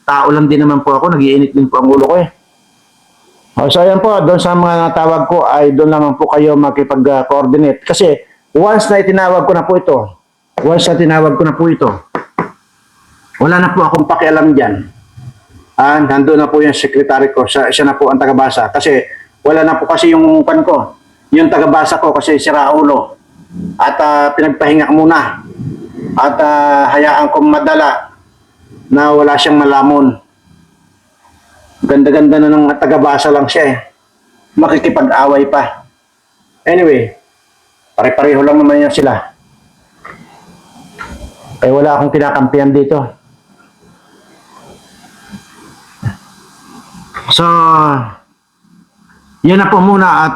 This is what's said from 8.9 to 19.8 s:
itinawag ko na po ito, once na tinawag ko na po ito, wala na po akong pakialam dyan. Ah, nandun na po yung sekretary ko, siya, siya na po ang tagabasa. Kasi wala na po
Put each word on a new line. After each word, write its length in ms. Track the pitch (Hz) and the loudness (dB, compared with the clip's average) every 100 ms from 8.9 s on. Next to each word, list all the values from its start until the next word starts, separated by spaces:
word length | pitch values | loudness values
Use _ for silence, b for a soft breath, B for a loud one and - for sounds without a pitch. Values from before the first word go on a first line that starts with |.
| 202 | 0
itinawag 480 | 190 190 185 180 - | 0 0 0 0 0
ko 80 | |
na 80 | 175 | -2
po 160 | 160 180 | 0 -2
ito, 200 | 180 135 104 - _ _ _ - 143 | 0 -2 -4 -14 _ _ _ -4 -2
once 240 | 170 175 | 0 0
na 80 | 165 | 0
tinawag 400 | 165 156 156 135 | 2 2 0 0
ko 60 | 165 | -2
na 80 | |
po 160 | - 165 | 0 -2
ito, 400 | 147 123 90 - - - - - - _ _ _ _ _ _ _ - | 0 -2 -4 -12 -14 -12 -12 -12 -14 _ _ _ _ _ _ _ -4
wala 240 | 151 180 | 0 0
na 160 | 180 - | 0 0
po 80 | 156 | 0
akong 240 | 170 151 | 0 -2
pakialam 480 | 165 156 156 156 139 | 0 0 2 2 2
dyan. 320 | 147 151 - - _ - - - _ - _ - | 0 -4 -10 -20 _ -20 -20 -20 _ -20 _ -2
Ah, 240 | 139 151 | 0 0
nandun 400 | 139 135 139 151 | 0 0 2 2
na 80 | 151 | 2
po 160 | 151 151 | 0 0
yung 80 | |
sekretary 560 | 135 139 135 139 135 139 | -2 -2 -2 0 0 0
ko, 160 | - 120 | -2 -2
siya, 240 | - - | -2 -2
siya 160 | 135 139 | 0 -2
na 80 | |
po 160 | - - | 0 0
ang 80 | 135 | 0
tagabasa. 560 | 135 127 - - 110 | 0 0 0 -2 -4
Kasi 320 | 143 160 131 - B B _ - | -2 0 0 -2 B B _ -2
wala 160 | 160 | 0
na 160 | 156 | 0
po 80 | 160 | -2